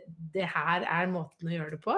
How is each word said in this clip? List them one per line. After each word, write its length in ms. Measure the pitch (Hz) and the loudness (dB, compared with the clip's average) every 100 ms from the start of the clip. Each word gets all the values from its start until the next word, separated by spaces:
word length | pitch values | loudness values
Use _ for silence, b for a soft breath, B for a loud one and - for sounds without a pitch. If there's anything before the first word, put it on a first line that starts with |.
| - 165 165 | -8 -12 -4
det 160 | 190 175 | -2 0
her 380 | 170 151 180 - | 2 2 2 2
er 240 | 165 185 | 2 2
måten 400 | 180 156 - 165 | 0 -4 -6 -4
å 60 | 170 | -2
gjøre 180 | 156 156 | -4 -4
det 60 | |
på. 140 | 214 | 2